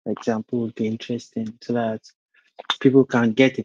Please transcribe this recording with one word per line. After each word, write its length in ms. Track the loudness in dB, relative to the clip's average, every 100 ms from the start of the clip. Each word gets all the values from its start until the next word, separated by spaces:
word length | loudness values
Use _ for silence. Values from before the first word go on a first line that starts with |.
example 560 | -10 -6 -4 -6 -4 -6
would 140 | -6
be 120 | -4 -4
interesting, 720 | -4 -8 -10 -8 -10 -10 -12
so 100 | -6
that 300 | -2 -2 -6 _ _ _ _ _ -18 -10 0
people 240 | 4 6 4
can 260 | 2 2
get 260 | 4 2
a 60 | 2